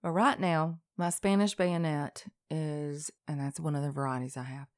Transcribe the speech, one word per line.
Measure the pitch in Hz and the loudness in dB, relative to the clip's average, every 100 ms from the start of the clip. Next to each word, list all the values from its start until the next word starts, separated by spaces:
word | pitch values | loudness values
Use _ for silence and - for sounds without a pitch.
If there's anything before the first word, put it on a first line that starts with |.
But | 170 | 2
right | 170 247 - | 4 4 4
now, | 185 160 160 165 _ - | 2 2 2 -2 _ -4
my | 175 | -2
Spanish | - 196 196 208 - | 0 4 4 4 2
bayonet | 180 170 165 147 143 - - _ _ | 2 2 0 0 -2 -8 -16 _ _
is, | 156 156 147 147 147 151 _ - | -4 -2 -4 -6 -6 -10 _ -6
and | 147 | -4
that's | 139 139 | -4 -2
one | 160 147 | -2 0
of | |
the | 143 | 0
varieties | 139 135 127 127 131 | -2 -2 -2 -4 -8
I | |
have | 127 135 139 | -10 -12 -14